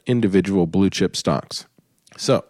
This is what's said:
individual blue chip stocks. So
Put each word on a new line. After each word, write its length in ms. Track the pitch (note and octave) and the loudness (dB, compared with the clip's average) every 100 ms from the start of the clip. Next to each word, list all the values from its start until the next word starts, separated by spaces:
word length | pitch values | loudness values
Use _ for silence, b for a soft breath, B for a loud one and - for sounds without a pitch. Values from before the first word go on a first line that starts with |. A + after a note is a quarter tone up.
| - | -2
individual 600 | B2 G#2+ F#2+ F2+ G2 E2 | 0 2 2 2 0 0
blue 240 | F2+ G2 | 2 0
chip 260 | - F#2 - | 0 -2 -2
stocks. 500 | - C#2+ - - - _ _ _ _ - | -2 -4 -6 -14 -16 _ _ _ _ -8
So 280 | - B2 | -2 -2